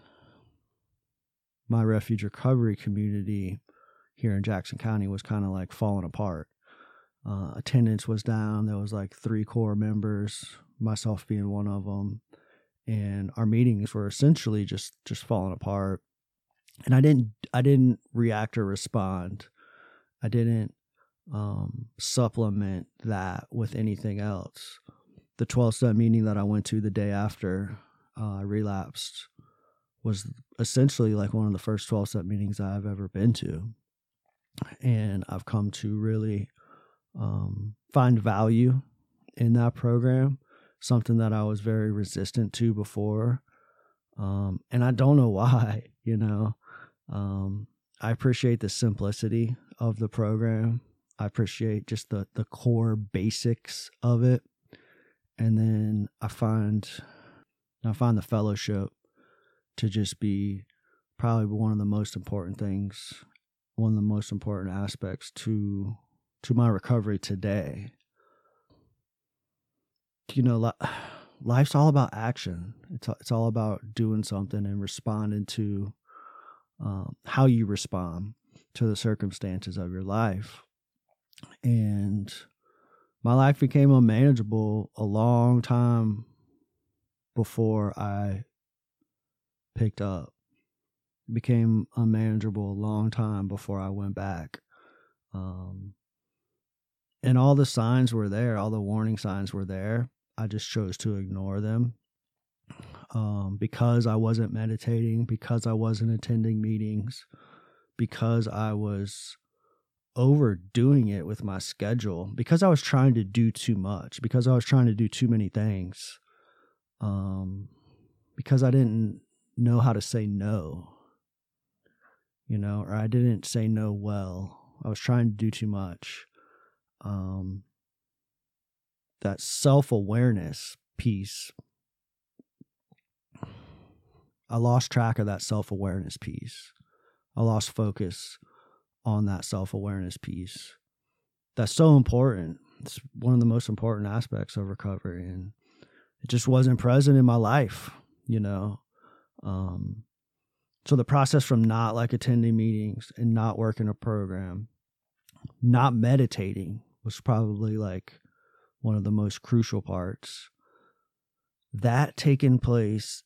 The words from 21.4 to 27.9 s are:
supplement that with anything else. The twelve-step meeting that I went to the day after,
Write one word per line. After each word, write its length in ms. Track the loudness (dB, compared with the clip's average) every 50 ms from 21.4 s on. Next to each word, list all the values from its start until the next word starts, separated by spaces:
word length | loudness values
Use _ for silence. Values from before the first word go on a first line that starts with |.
| -6 -4 -4 -4 -6 -6 -8 -10 -12 -14 _
supplement 880 | -10 -8 -4 0 2 2 2 2 0 -2 0 0 -2 -2 -2 -4 -6 -8 _ _ _ -6
that 440 | -6 -4 -4 -4 -6 -8 -10 -12 -8
with 240 | -6 -6 -6 -4 -4
anything 440 | -2 -2 -2 -2 -4 -4 -6 -4 -4
else. 600 | -4 -4 -6 -6 -10 -12 -16 -18 -20 -20 -20 -20 _ _ -20 _ _ _ _ -20 _ _ _
The 80 | -6 -4
twelve-step 500 | -2 2 2 2 2 2 4 2 4 4
meeting 300 | 6 6 6 6 4 4
that 120 | 2 2
I 60 | 0 0
went 220 | 0 0 0 0
to 140 | -2 -2 -2
the 100 | -2 -2
day 200 | -2 -2 -2 -2
after, 680 | -2 -2 -2 -4 -4 -4 -4 -4 -4 -4 -6 -8 -10 -14 _ _